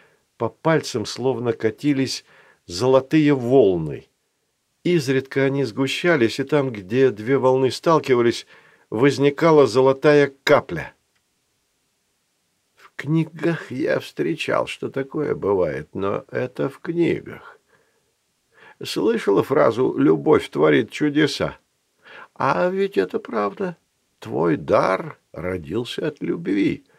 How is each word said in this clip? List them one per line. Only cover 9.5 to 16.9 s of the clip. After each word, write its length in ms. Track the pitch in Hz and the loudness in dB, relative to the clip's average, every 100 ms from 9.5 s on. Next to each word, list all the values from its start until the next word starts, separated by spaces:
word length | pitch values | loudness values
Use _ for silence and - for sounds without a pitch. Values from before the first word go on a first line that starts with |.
| 151 131 | 6 6
золотая 640 | 120 131 135 156 147 139 - | 4 2 4 4 4 4 0
капля. 500 | - 135 - 85 - - _ _ _ _ _ _ _ _ _ _ _ _ _ _ _ _ _ | 2 4 2 -8 -10 -16 _ _ _ _ _ _ _ _ _ _ _ _ _ _ _ _ _
В 180 | _ - - | _ -20 -12
книгах 720 | 135 160 160 165 170 165 - | -2 -2 -2 -4 -4 -4 -6
я 280 | 127 - 135 | -6 -2 -2
встречал, 680 | - - 156 156 - - - | -4 -6 -4 -4 -2 -2 -2
что 240 | - - | -6 -8
такое 440 | 135 135 - 147 | -6 -6 -6 -4
бывает, 600 | - 95 98 85 67 80 | -2 0 0 0 -4 -8
но 300 | 98 98 104 - | -6 -6 -6 -6
это 380 | 127 123 - 139 | -8 -6 -6 -8
в 120 | - | -6
книгах. 800 | - | -6